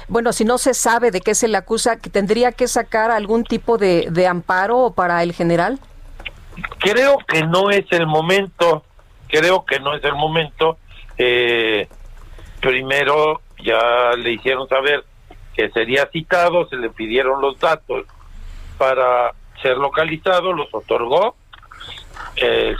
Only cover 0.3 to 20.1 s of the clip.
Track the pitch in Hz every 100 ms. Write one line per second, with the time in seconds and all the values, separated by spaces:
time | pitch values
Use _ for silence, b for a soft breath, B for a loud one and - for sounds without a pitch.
0.3 | 214 220 247 - 240 233 233 233 185 196
1.3 | 208 226 202 - 226 240 226 - 208 196
2.3 | 220 247 240 247 247 226 226 226 226 202
3.3 | 226 233 226 - 233 196 170 - 170 180
4.3 | 175 - 185 196 247 247 175 180 170 170
5.3 | 170 170 170 180 269 - - - - -
6.3 | - - - - - 185 214 269 277 -
7.3 | 160 160 175 202 202 - 175 160 156 160
8.3 | 196 196 - 170 160 - - - - -
9.3 | 151 165 185 - 139 139 147 139 143 156
10.3 | 160 151 - 160 165 - B B - 123
11.3 | 123 120 117 110 107 92 - - - -
12.3 | - - - 135 127 131 139 139 147 156
13.3 | 156 - - - 113 117 120 123 120 117
14.3 | 113 131 131 131 135 135 143 - - -
15.3 | - - - 107 117 113 135 139 165 156
16.3 | 180 175 175 165 131 117 - 110 120 131
17.3 | 135 139 131 170 156 - 117 - - -
18.3 | - - - - - 135 131 127 123 120
19.3 | - - - 135 127 139 - 160